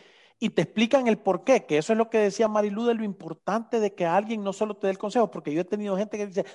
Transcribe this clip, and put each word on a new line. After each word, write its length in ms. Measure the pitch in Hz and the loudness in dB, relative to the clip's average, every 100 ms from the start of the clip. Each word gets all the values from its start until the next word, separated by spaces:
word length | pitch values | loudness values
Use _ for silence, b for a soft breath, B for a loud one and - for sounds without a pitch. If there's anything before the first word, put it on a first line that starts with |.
| B B B B | B B B B
y 100 | 220 | -2
te 120 | - | 0
explican 440 | 165 214 226 277 240 | 0 0 2 4 2
el 100 | 208 | 0
por 240 | 196 180 | 0 0
qué, 200 | 262 247 - | 4 2 2
que 120 | 151 | 0
eso 140 | 156 | 2
es 60 | 220 | 0
lo 100 | 226 | 2
que 80 | 226 | 2
decía 280 | 208 196 220 | 2 2 0
Marilu 380 | 214 208 202 | 2 0 0
de 100 | 240 | -2
lo 100 | 226 | -2
importante 760 | 214 - 160 160 - 214 226 233 | -4 -8 -12 -10 -4 -4 -2 -2
de 140 | 202 | -2
que 120 | 202 170 | -2 0
alguien 360 | 185 214 220 | 0 0 -4
no 80 | 196 | -6
solo 240 | 190 214 202 | -4 -4 -2
te 100 | 196 | -4
dé 60 | |
el 60 | 190 | -2
consejo, 320 | 208 247 202 | -2 0 0
porque 220 | 175 147 | -2 -6
yo 80 | 156 | -4
he 20 | |
tenido 320 | 180 208 208 190 | -4 -4 -4 -4
gente 200 | 208 214 | -4 -6
que 80 | 208 | -6
dice, 180 | 180 190 | -6 -6